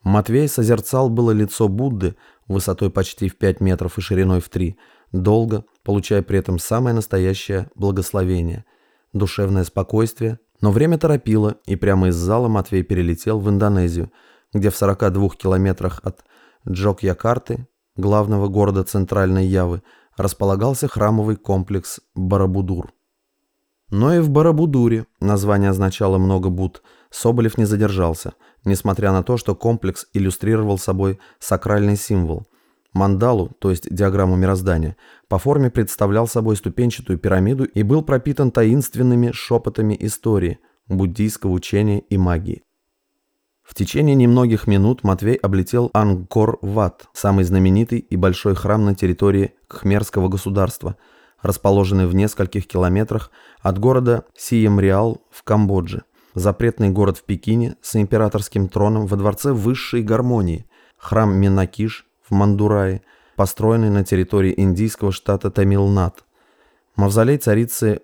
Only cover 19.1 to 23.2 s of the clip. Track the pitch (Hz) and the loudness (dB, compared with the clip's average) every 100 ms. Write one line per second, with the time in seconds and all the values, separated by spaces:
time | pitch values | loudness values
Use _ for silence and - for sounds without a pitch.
19.1 | 98 95 95 95 95 90 87 - _ _ | 0 2 2 2 0 0 -4 -10 _ _
20.1 | - 95 - 101 95 117 131 - - 104 | -6 -4 -2 -2 0 0 -2 -4 -2 0
21.1 | 110 107 107 - 98 92 98 - - _ | 2 0 -4 -2 -2 -2 -6 -8 -14 _
22.1 | - 92 98 95 92 95 90 87 _ _ | -6 -2 0 0 0 -4 -6 -8 _ _
23.1 | _ | _